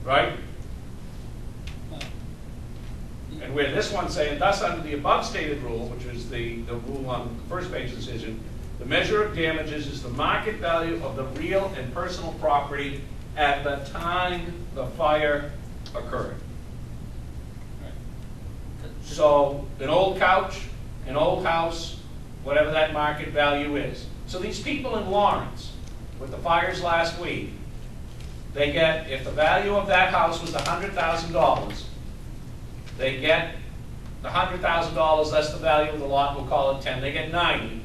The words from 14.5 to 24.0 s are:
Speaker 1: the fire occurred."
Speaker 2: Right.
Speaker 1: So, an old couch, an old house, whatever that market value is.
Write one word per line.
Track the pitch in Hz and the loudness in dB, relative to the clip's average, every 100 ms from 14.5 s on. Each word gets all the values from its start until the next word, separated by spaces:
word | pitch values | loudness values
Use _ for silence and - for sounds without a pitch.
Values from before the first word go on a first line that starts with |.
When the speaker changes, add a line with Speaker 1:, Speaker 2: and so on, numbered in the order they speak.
| - - | -6 -8
Speaker 1:
the | 139 135 | -6 -6
fire | - 160 151 151 143 147 - - - - | 2 4 6 4 2 0 -6 -8 -10 -8
occurred." | - - 127 - - - - - - - - - - - - - - - - | -6 -4 -4 -4 -6 -8 -10 -10 -10 -8 -8 -8 -8 -8 -8 -10 -10 -10 -10
Speaker 2:
Right. | - - - - - - - - - - 117 - | -8 -8 -8 -8 -10 -10 -8 -8 -8 -8 -8 -8
Speaker 1:
So, | - 143 151 147 143 143 143 - | -8 6 8 8 6 2 -6 -4
an | 135 | 2
old | 165 190 - | 4 4 4
couch, | 196 - - - - - - - - | 6 6 4 -4 -6 -8 -8 -8 -4
an | 139 | 2
old | 165 180 170 | 4 4 2
house, | 165 165 165 - - - - - - | 2 2 -2 -6 -8 -10 -12 -12 -10
whatever | - 143 151 | 2 4 4
that | 156 156 | 4 4
market | 151 147 151 139 | 4 0 0 -2
value | 135 147 143 147 147 | 4 4 4 0 -2
is. | - - | -2 -6